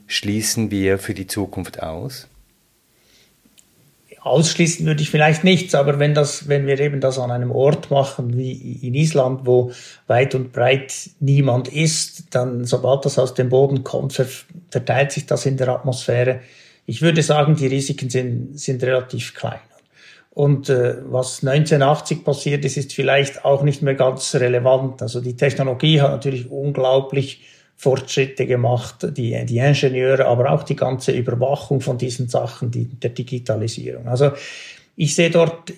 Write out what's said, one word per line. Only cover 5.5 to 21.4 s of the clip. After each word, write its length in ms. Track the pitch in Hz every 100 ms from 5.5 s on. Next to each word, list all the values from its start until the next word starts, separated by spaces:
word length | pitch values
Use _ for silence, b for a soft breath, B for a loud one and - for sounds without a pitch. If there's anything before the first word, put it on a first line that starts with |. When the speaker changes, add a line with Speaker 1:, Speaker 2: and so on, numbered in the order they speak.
| 185 -
Speaker 2:
aber 240 | 147 143 143
wenn 160 | 147
das, 340 | 147 143 - 147
wenn 180 | 143 139
wir 140 | 135
eben 220 | 147 143
das 160 | 135 131
an 120 | 123
einem 200 | 123 123
Ort 400 | 120 135 156 -
machen 480 | 139 139 - 120 120
wie 400 | 131 123 123 123
in 140 | 127
Island, 480 | 131 160 143 127 131
wo 280 | 123 123 123 B B B -
weit 280 | 120 135
und 160 | 131 123
breit 600 | - 123 135 - - - -
niemand 480 | 139 139 135 123 127
ist, 640 | 151 160 156 - - -
dann, 300 | 127 127 123
sobald 400 | 120 123 123 139
das 140 | 143 -
aus 160 | 131
dem 160 | - 127
Boden 340 | 131 139 135
kommt, 300 | 123 131 135
ver-, 120 | - 127 - - - -
verteilt 420 | - - 123 139
sich 140 | - -
das 180 | 143
in 140 | 139 131
der 100 | 127
Atmosphäre. 720 | 123 135 120 - 123 123 127 B B B B -
Ich 160 | 117
würde 200 | 165 165
sagen, 320 | 151 151 147 151
die 100 | 131
Risiken 420 | 135 135 139 127
sind, 500 | 127 127 120 131 -
sind 240 | - 131
relativ 520 | 127 131 123 120 -
klein. 260 | - 123 - _ _ _ b b b b
Und, 400 | - 143 139 -
äh, 240 | 127 123 -
was 380 | 135 123 127 -